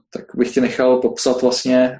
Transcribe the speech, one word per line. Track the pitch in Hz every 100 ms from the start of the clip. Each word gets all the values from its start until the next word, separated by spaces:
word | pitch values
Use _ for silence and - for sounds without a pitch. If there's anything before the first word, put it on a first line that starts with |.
| _
Tak | - -
bych | - 120
tě | -
nechal | 120 - 127 127
popsat | 120 - 135 123
vlastně, | 127 127 127 127 127 127